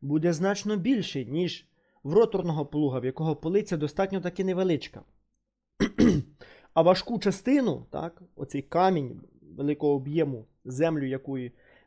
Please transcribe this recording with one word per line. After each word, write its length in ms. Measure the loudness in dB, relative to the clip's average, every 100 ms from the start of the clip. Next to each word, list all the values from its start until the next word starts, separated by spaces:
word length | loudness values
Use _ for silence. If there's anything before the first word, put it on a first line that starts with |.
буде 320 | -2 2 2
значно 440 | 2 0 0 -2 -2
більший, 480 | 0 0 0 -6 -4
ніж 400 | -2 -2 -4 _ _ _ _
в 100 | 0
роторного 520 | 2 2 2 -2 -2 -4
плуга, 340 | -2 0 0
в 60 | -4
якого 300 | -4 -4 -4
полиця 420 | 0 -2 0 -4
достатньо 440 | -4 -2 -2 -2
таки 220 | -6 -4
невеличка. 600 | -2 0 0 0 -4 -18 -20 _ _ _ _ _ _ -2
<clears throat> 440 | -2 4 4 4 -2 -12 -20 -20 _ 2
А 40 |
важку 380 | 6 4 2 -2
частину, 640 | -2 -2 2 2 2 -2 -6
так, 320 | -8 -8 -10 -20 -14
оцей 260 | -8 -8
камінь 600 | -4 2 2 2 -2 -8 -18 _
великого 520 | -18 -6 -2 0 2
об'єму, 520 | 2 0 0 0 -2 -12 _ -10
землю, 400 | -2 0 0 -2
якої 460 | -4 -6 -6 -8 -12 _ _